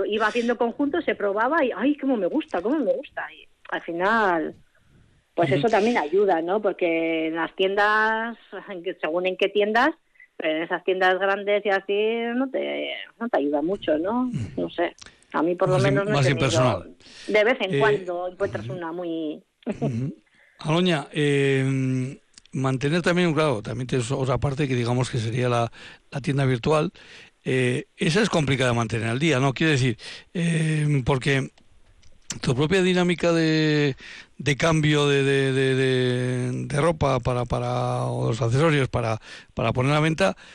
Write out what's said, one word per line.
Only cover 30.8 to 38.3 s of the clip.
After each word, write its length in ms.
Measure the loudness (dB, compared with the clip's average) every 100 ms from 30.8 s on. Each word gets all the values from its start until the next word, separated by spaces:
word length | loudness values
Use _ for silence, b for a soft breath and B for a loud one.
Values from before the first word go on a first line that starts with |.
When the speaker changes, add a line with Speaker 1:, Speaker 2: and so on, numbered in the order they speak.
| 2 0 2
Speaker 2:
porque 440 | 0 2 0 -2 _ -20 -20 -20 _ -20 -20 -14 -6
tu 140 | -2
propia 280 | 0 2 2
dinámica 500 | 4 4 2 2 2
de, 640 | 4 4 4 4 4 2 -2 B B B -6
de 180 | -2 0
cambio 520 | 2 4 4 4 4
de, 140 | 4
de, 280 | 4 2 2
de, 220 | 2 2
de, 920 | 2 2 2 2 0 -2 -2 -2 -4 -4
de 140 | 0
ropa 400 | 0 2 2 2
para, 240 | 0 -2
para, 600 | -2 -2 -2 -2 -2 -2 -2
o 220 | -2
los 140 | -2